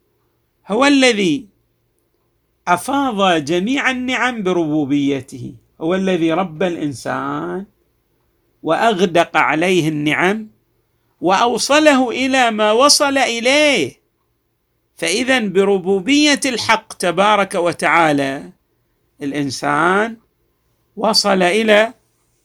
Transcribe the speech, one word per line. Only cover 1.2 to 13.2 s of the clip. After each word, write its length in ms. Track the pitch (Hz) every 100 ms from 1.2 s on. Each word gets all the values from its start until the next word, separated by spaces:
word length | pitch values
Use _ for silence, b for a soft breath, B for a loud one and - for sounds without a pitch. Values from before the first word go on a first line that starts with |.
| 180 139 - _ _ _ _ _ _ _ _ _ _ _ -
أفاض 760 | 180 - 277 269 202 190 165
جميع 460 | 139 175 208 277 254
النعم 520 | 254 254 247 247 233
بربوبيته، 1120 | 185 175 156 151 139 143 139 139 120 131 127 - _ _
هو 140 | 160
الذي 380 | 190 190 175 165
ربى 340 | 165 185 156 185
الإنسان 1000 | 170 147 123 135 131 139 147 170 180 202 _ _ _ _ _ _ _ _ _
وأغدق 760 | 151 160 233 185 196 170 165 160
عليه 520 | 127 156 180 185 151
النعم 600 | 151 147 135 180 220 214 _ _ _ _ _ _ _
وأوصله 880 | 165 190 240 233 - 294 302 262 247
إلى 400 | 233 262 269 240
ما 220 | 214 214
وصل 460 | 220 285 277 277
إليه. 840 | 269